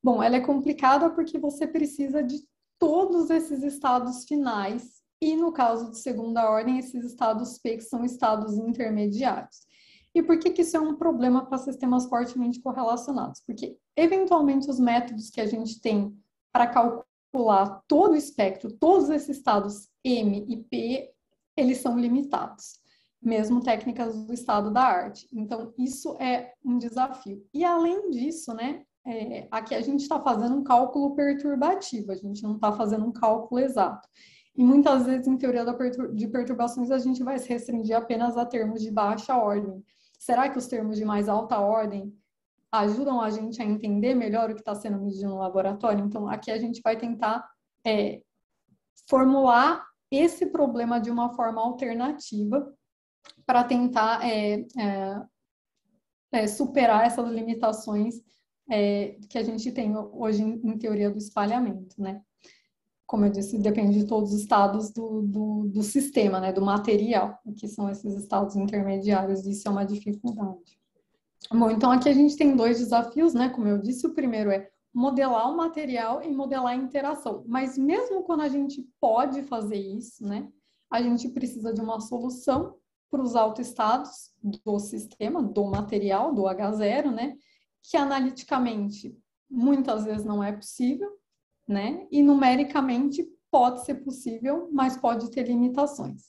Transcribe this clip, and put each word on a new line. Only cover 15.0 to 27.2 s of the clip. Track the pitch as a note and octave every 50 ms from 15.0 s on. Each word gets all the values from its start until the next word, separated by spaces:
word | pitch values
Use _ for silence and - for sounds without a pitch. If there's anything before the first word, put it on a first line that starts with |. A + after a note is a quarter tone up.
| A#3+ - A#3 G#3+ - -
que | - -
a | A3
gente | G#3 A3 A3 A3+ A3+ - -
tem | _ A#3 G#3+ G#3 G3+ G3+ - - _ _ _ _ _ _
para | _ A#3+ A#3+
calcular | A#3+ - B3+ A#3 A#3+ A3+ - - _ _ _ _ _ - C4 A#3+ A3 G3+ F#3+ G3 G3+ G3+ - _
todo | _ D4+ D4 F#4+ G#4
o | D#4+
espectro, | D4+ D4 - - - G#3 F#3+ G3 - - G#3+ -
todos | - - D#4+ F#4+ F#4+ D4 C#4
esses | D#4 D4 D4 - C#4
estados | - - - G#3+ G3+ G3 G#3 G#3 - - _ _ _ _
M | B3+ B3 A#3 G#3+ G#3 G3+ G3+ G#3 -
e | A3+
P, | A3 - _ - A#3+ A3+ A3+ B3+ C4+ - - _ _ _ _ _ _ _ _ _
eles | - C4+ B3 C4
são | B3+ - C4+ A#3
limitados, | A#3+ A#3+ A#3+ A#3+ C4+ C#4+ C#4+ - - - - - - - - - _ _ _ _ _ _ _ _ _
mesmo | - A#3 A3+ A3 G#3+ G#3+ A#3+ B3 B3
técnicas | B3+ A3+ G#3+ - B3+ A#3 B3 A#3+ A3+ A3+ A3 A3
do | A3 A#3+
estado | A#3 - - A3 G#3 G#3 G#3+
da | G#3+ A#3+ C4
arte. | B3 G3 F3+ F3+ G3 - - - _
Então, | - A3 G#3+ G#3 B3 A3+ A3+ A3+ -
isso | - B3+ C4 B3+ - - D#4+ C#4 -
é | C4+ B3+ B3 A#3+ B3 - - _ _
um | C4 A#3+
desafio. | B3 A3+ A#3+ A3+ B3 B3+ C4+ C4 -